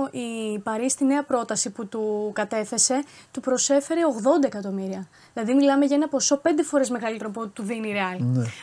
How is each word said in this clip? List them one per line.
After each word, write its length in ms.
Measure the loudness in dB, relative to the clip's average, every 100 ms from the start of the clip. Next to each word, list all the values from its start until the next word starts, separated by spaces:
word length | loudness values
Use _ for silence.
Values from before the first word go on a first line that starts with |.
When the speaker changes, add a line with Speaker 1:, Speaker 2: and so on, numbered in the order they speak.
| -2
Speaker 1:
η 480 | -6 -6 -4 -4 -4
Παρί 320 | -4 -2 -2
στη 140 | 2
νέα 180 | 2 2
πρόταση 480 | 2 -2 0 -2 -4
που 160 | -6 -8
του 440 | -4 -2 -2 -2
κατέθεσε, 680 | -4 -2 -2 -2 0 0 0 -4 -12 -14
του 100 | -8
προσέφερε 640 | -2 0 2 2 2 0 0
ογδόντα 400 | 2 2 4 2
εκατομμύρια. 600 | -2 -6 -6 -6 -8 -12 -18 -12
Δηλαδή, 220 | -4 2
μιλάμε 300 | 6 6 6
για 120 | 4 4
ένα 120 | 2
ποσό 280 | 0 2 2
πέντε 260 | 2 2
φορές 280 | 2 2 0
μεγαλύτερο 380 | -2 -4 -6 -6
από 100 | -6
ό,τι 100 | -8
του 120 | -8
δίνει 260 | -6 -4 -4
η 40 |
Ρεάλ. 240 | -2 -2 -2
Speaker 2:
Ναι. 240 | 0 0 0 -6